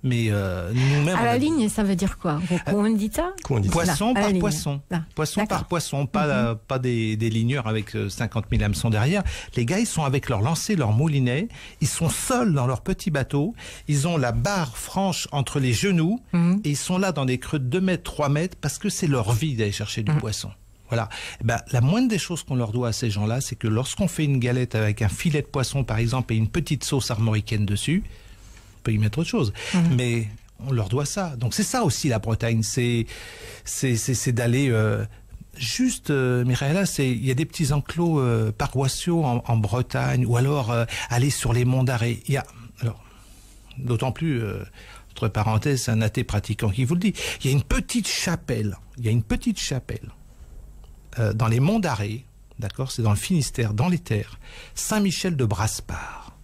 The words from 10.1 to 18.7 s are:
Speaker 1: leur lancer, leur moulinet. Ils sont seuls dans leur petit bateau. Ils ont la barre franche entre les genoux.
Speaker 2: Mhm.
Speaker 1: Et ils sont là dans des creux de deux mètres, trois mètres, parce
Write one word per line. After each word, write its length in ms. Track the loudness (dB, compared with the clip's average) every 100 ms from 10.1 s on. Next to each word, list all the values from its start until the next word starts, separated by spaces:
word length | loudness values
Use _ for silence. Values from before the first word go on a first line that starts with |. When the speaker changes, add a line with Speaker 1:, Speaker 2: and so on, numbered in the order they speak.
| 0 0
Speaker 1:
leur 140 | 0
lancer, 340 | 2 0 0 0
leur 160 | 2
moulinet. 560 | 2 2 2 2 0 -2 -8 -20 -2
Ils 80 | -2
sont 220 | 0 -2
seuls 420 | -2 0 2 4
dans 140 | 2 2
leur 140 | 0
petit 300 | -2 -4 0
bateau. 440 | -2 0 0 -2 -4 -14 -14 -2
Ils 180 | 0 2
ont 120 | 2
la 160 | 2
barre 420 | 2 0 0 -2 -6
franche 540 | -6 -2 0 -2 -4
entre 300 | -2 -2 0
les 100 | 2
genoux. 480 | 2 2 2 2 0 0
Speaker 2:
Mhm. 260 | 2 4 4 2
Speaker 1:
Et 60 |
ils 40 | -2
sont 220 | 0 2
là 160 | 2
dans 100 | 2
des 140 | 0 0
creux 200 | -2 -2
de 40 | 0
deux 140 | 0
mètres, 240 | 2 0
trois 240 | -4 -2 2
mètres, 300 | 2 0 -4
parce 200 | -6